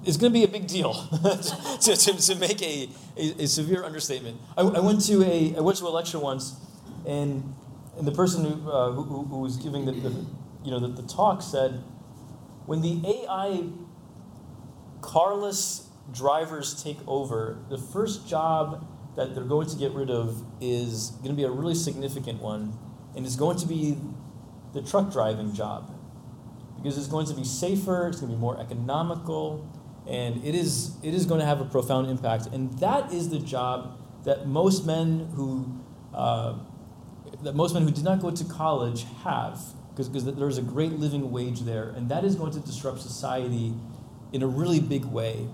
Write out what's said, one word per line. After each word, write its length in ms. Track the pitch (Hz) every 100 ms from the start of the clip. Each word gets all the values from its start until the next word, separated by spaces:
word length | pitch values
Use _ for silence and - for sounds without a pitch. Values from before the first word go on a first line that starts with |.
it's 120 | - 165
gonna 160 | 240
be 120 | 233
a 40 | 208
big 180 | 208 185
deal 260 | 185 143
<laughs> 180 | 110 - 160 180 180 - - - 262
to, 140 | 226 180
to, 200 | - 190
to 180 | - 185
make 260 | 180 202
a, 260 | 170 143 127 - - -
a, 260 | 156 160
a 20 | 143
severe 380 | 160 156 185
understatement. 540 | 175 156 - 127 120 117 - -
I, 60 |
I 180 | 185 180
went 240 | 190 208 202
to 180 | 202
a, 320 | 185 170 160 165
I 40 |
went 180 | 160 190
to 80 | 180
a 40 |
lecture 280 | 160 170 165
once, 360 | 143 135 131 - - - - - -
and, 480 | 143 147 139 135 - - - - -
and 100 | 147
the 60 |
person 320 | 147 185 170
who, 260 | 156 151 156
uh, 220 | 143 123
who, 100 | 123
who, 220 | 151 139
who 160 | 143 135
was 160 | 131 123
giving 300 | 156 139 135
the, 60 |
the, 340 | 123 131 - - - - -
you 60 | 139
know, 80 | 127
the, 100 | 123
the 200 | 123 117
talk 340 | - 208 190
said, 400 | - 139 131 127 - - - - - - - -
"When 160 | - 156
the 220 | 165 170
A 260 | 175 240 233
I 340 | 190 196 190 170 170 - - - - - - - - - - - -
carless 880 | - 160 180 202 202 190 - - - - -
drivers 720 | 120 135 151 160 160 139 -
take 160 | 156 147 -
over, 520 | 135 135 113 113 113 -
the 80 | 135
first 500 | - 190 220 - -
job 600 | 160 160 160 151 160 - - - -
that 180 | 131
they're 100 | 131
going 240 | 127 147 160
to 80 | 139
get 160 | 139
rid 180 | 135 135
of 320 | 120 117 113 - -
is 500 | 127 123 120 110 107 -
gonna 120 | 131
be 100 | 143
a 60 | 135
really 240 | 127 165
significant 680 | 165 165 131 139 139 120 110
one, 380 | 107 107 107 110 - - -
and 120 | - 127
it's 100 | 123
going 220 | 156 175
to 80 | 165
be 320 | 170 151 139 104 - - - - - -
the 80 | 143
truck 320 | 131 202 196
driving 400 | 131 110 110 107
job, 400 | 104 107 107 - - - - - - - - - -
because 200 | 143 139
it's 120 | 139
going 180 | 156 151
to 80 |
be 100 | 139
safer, 640 | 127 - 175 196 196 180 175
it's 120 | -
gonna 120 | 131
be 60 | 113
more 200 | 117 127
economical, 1120 | 120 120 120 143 170 170 165 156 156 151 - - - - -
and 360 | 123 120 120
it 120 | 139
is, 420 | 170 165 123 - -
it 100 | 151
is 140 | 175 -
gonna 180 | 160
have 160 | 151 143
a 40 |
profound 440 | 127 135 123 131 131
impact." 360 | 127 123 113 -
And 320 | 135 131 123
that 340 | 185 277 -
is 160 | 175 170
the 80 | 156
job 600 | 131 127 127 127 - - - -
that 220 | - 139 143
most 400 | 139 190 190 160
men 440 | 160 165 160 160
who, 460 | 135 135 131 127 - - - -
uh, 400 | - 120 117 117 113 - - - - - - - -
that 120 | 147
most 200 | 143 170
men 80 | 170
who 80 | 156
did 140 | 151
not 160 | 165 190
go 100 | 175
to 140 | 170
college 600 | 156 - 160 143 120 117 - -
have, 360 | 185 131 110 - - - -
'cause, 140 | - 123
'cause 160 | 135
there's 320 | 123 139 143 127
a 60 |
great 300 | 123 127 160 156
living 320 | 151 143 139
wage 300 | 123 123 117
there, 300 | 120 113 113
and 180 | 110 120
that 160 | 147
is 100 | 196 190
going 160 | 156
to 80 | 147
disrupt 420 | 131 120 139 -
society 720 | 117 117 135 127 127 120 113 113 - - - - -
in 100 | 131
a 40 | 131
really 340 | 131 165 160
big 240 | 127 139
way. 420 | 117 113 113 113 117